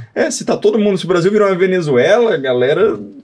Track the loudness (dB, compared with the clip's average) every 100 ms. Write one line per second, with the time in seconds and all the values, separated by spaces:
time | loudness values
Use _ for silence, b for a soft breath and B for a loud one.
0 | -10 -6 -4 -4 -4 -2 0 2 0 -2
1 | -2 0 2 2 2 2 0 0 0 2
2 | 4 2 2 0 -2 0 0 2 0 -2
3 | -10 -20